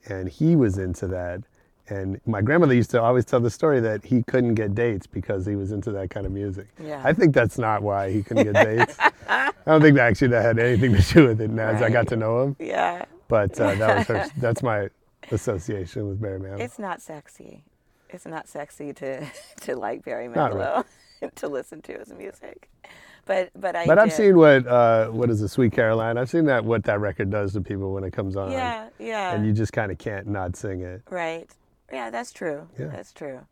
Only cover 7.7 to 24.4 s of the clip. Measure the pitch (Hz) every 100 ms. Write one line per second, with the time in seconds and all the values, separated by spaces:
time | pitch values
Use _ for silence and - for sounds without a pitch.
7.7 | 107 104 98 98 104 101 110 107 104 107
8.7 | 113 - - - - - 220 269 - -
9.7 | 156 156 139 120 104 131 120 113 113 120
10.7 | 120 131 101 92 - 135 110 107 113 110
11.7 | 107 113 120 113 117 110 117 139 139 165
12.7 | - 180 175 - - _ 113 98 - 107
13.7 | 98 110 - 220 110 - - 120 113 123
14.7 | 107 98 _ _ _ - 110 - 101 82
15.7 | 104 90 - 104 98 107 95 95 98 240
16.7 | - 202 170 - 151 - _ - - 147
17.7 | _ _ _ _ 180 - 160 - 156 147
18.7 | - 147 139 135 135 147 - - - -
19.7 | 127 104 123 - 113 120 123 139 98 -
20.7 | 151 - _ _ _ - - - 139 -
21.7 | 156 - - - - 98 - - - _
22.7 | _ - - - - - 190 180 185 190
23.7 | 175 170 170 214 - 208 180